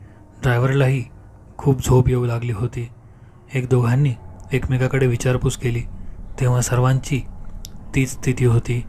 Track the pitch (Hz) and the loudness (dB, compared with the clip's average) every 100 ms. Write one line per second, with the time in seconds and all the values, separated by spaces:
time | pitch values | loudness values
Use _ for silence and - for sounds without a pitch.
0 | - - - - 135 120 131 139 131 131 | -20 -20 -20 -4 0 2 2 2 2 0
1 | 113 - - - - - - 131 - 127 | -4 -12 -20 -20 -20 -4 0 0 4 4
2 | 127 127 123 117 120 104 120 123 117 - | 4 2 0 -2 -4 -4 -4 -4 -10 -12
3 | - - - - - 131 123 123 117 127 | -20 -20 -20 -20 -8 -6 2 2 4 4
4 | 143 117 - - - 131 - 127 127 135 | 2 0 -8 -18 -4 -2 0 0 0 2
5 | 131 120 127 127 135 - 123 117 - - | 2 2 0 0 0 -2 -2 -2 -4 -10
6 | - - - - 127 123 120 120 127 131 | -12 -12 -12 -2 0 2 2 2 2 2
7 | - 131 - - - - - - - - | 0 -4 -4 -10 -12 -12 -12 -14 -4 -2
8 | 131 - - 127 123 117 - 120 | 0 -2 -2 2 2 2 0 -4